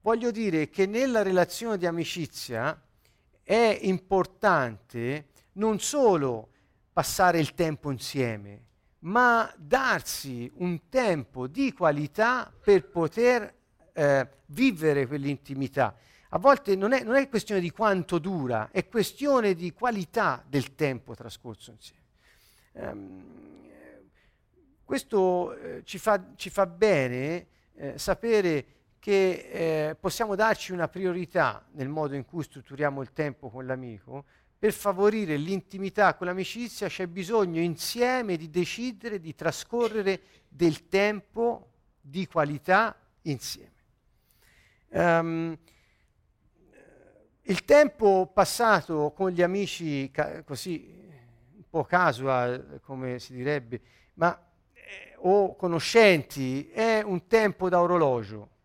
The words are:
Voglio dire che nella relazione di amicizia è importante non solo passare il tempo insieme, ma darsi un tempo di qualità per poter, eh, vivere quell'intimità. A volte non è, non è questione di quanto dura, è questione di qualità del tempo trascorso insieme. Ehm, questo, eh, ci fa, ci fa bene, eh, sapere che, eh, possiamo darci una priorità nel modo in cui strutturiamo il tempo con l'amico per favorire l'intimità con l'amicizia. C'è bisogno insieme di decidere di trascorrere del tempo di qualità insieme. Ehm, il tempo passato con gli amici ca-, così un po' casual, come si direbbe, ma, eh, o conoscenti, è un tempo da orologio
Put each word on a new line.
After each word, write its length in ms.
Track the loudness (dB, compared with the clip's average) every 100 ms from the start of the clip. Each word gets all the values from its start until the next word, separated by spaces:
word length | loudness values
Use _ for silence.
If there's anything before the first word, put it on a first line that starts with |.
Voglio 320 | 0 0 0
dire 360 | -2 0 0 -2
che 180 | 0 0
nella 360 | 0 0 2
relazione 560 | 2 2 2 0 -4 -2
di 80 | -2
amicizia 880 | -2 -6 -6 -8 -8 -8 -4 -4 -6 _ _ _ _ _ _ -2
è 280 | 2 2 2
importante 1500 | -2 -2 _ 0 0 _ 0 2 0 -6 _ -8 -6 -6 -10 _ _
non 260 | -4 -2 -2
solo 720 | -2 2 4 4 2 -4 -10 _ _ _ _
passare 480 | -4 -2 2 4 4
il 120 | 0
tempo 360 | 0 -2 -2 -6
insieme, 760 | -8 -6 -4 -2 -4 -12 -20 _ _ _ _
ma 520 | -2 2 4 4 0 -8
darsi 920 | -2 0 2 -2 -4 -10 -8 -10 -10 -6
un 300 | -6 -6 _
tempo 600 | 0 0 0 -4 -10 -10
di 240 | -4 -4
qualità 800 | 2 2 2 -4 0 0 0 -6 -4
per 260 | 4 4 4
poter, 640 | -4 -2 2 2 2 -2 _ _ _ _
eh, 360 | 0 2 2 0 _ _
vivere 640 | 0 0 2 2 2 0
quell'intimità. 880 | -4 -4 -6 -8 -6 -4 0 0 -2 _ _ _
A 100 | 2
volte 380 | 4 4 2 0
non 160 | 2
è, 100 | 0
non 140 | 2 0
è 120 | 2
questione 320 | -4 -2 -2
di 120 | -2
quanto 480 | 0 0 0 0 -4
dura, 480 | -2 -4 -2 -2 -2
è 160 | -4 -2
questione 680 | -2 -2 -2 0 2 2
di 180 | 0 -4
qualità 720 | -4 -4 -2 -4 0 0 -2 -4
del 300 | -4 -4 -4
tempo 400 | -4 -4 -12 -18
trascorso 560 | -16 -16 -16 -16 -20
insieme. 320 | -20 -20 _ _ _ _ _ _ _ _
Ehm, 500 | -12 -12 -10 -14 -18 -20 -20 -20 -20 -20 -20 -20 -20 -20 _ _ _ _ _ _ _
questo, 720 | _ -6 -2 2 2 2 -2 -8
eh, 260 | -14 -14
ci 160 | -14 -4
fa, 360 | 0 0 -2 -16
ci 140 | -8
fa 160 | -2 -2
bene, 840 | 2 4 4 2 -2 -4 -6 -10 _ _
eh, 240 | _ -12 -8
sapere 840 | -4 -2 2 2 2 0 -4 _ _ _
che, 880 | 0 2 2 0 -8 -4 -2 0 -2
eh, 80 | -4
possiamo 400 | -6 -4 -2 2
darci 360 | 2 0 -4
una 140 | -4 -4
priorità 800 | -2 -4 -4 -4 0 0 0 _
nel 160 | -10 -8
modo 260 | -4 -4
in 120 | -6 -8
cui 180 | -8
strutturiamo 560 | -8 -10 -20 -4 -4 -4
il 120 | -10
tempo 360 | -6 -6 -6 -16
con 160 | -14 -8
l'amico 600 | -8 -8 -16 -16 -16 -16 _ _ _
per 140 | -2
favorire 640 | 0 -4 2 2 2 -2 -2
l'intimità 800 | -2 -4 -6 -10 -6 2 2
con 120 | 2 -6
l'amicizia. 600 | -6 -6 -8 -12 -8 -8
C'è 200 | -6 -8
bisogno 540 | -8 -2 0 0 0
insieme 760 | -2 -2 -8 -2 0 0 -2 -6
di 140 | -4
decidere 680 | -4 -4 -4 -8 -8 -10 -10
di 160 | -10
trascorrere 880 | -6 -4 -4 -6 -2 0 0 -2 -2 _ _ _
del 400 | 2 2 2 _
tempo 840 | 2 2 0 -8 -2 -2 -2 -12 _ _ _
di 280 | -10 -6 -4
qualità 680 | 0 0 -2 2 2 2 -4 _ _
insieme. 500 | -8 -6 -8 -14 -18 _ _ _ _ _ _ _ _ _ _ _ _
Ehm, 680 | 0 4 4 2 -4 -4 -8 _ _ _ _ _ _ _ _ _ _ _ _ -20 _ -20 _ _ _
il 220 | -4 -4
tempo 640 | 6 8 8 4 4 4 2
passato 800 | 2 2 4 4 4 2 -2 -2 -2
con 140 | -4
gli 120 | 2
amici 680 | 2 2 -4 -6 -4 -4 -4
ca-, 320 | -4 -4 -6
così 640 | -12 -10 -8 -10 -10 -20 -20 -20 _ _ _
un 80 | -20 -8
po' 140 | -4
casual, 960 | 0 2 2 0 0 0 0 -4 -10 -20
come 360 | -14 -10 -8 -10
si 140 | -12
direbbe, 480 | -8 -4 -4 -6 -12 _ _ _
ma, 240 | -2 0 0 _ _ _
eh, 400 | _ -20 -20 -20 -6
o 360 | 2 4 4 -2
conoscenti, 1120 | -4 -2 2 6 8 6 0 -6 -4 -4 -6
è 320 | -2 0 0
un 260 | 0 -6 2
tempo 440 | 2 2 0 0
da 100 | 2
orologio 800 | 4 4 2 0 -4 -14 -18 _